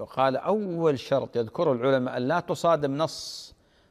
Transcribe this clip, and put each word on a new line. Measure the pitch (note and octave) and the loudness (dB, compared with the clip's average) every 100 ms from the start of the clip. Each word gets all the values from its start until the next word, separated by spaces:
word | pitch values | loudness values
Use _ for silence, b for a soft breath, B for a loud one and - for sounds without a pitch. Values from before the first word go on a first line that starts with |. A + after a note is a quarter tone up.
قال: | A2 B2+ C3+ B2+ | -8 0 2 2
أول | E3 G#3+ G3 E3 E3 C3+ | 0 -2 -2 0 2 0
شرط | - C3+ A#2+ A#2+ | 0 -2 0 -2
يذكره | A2 - E3 | -2 0 2
العلماء | A#2+ C3+ C3+ B2+ B2 | 2 2 2 0 -2
أن | |
لا | B2+ E3+ | 0 -2
تصادم | - D#3+ E3+ D#3 C#3+ C#3 | -2 0 2 4 2 0
نص | D#3 - - - - - b b b | -2 -4 -12 -14 -16 -20 b b b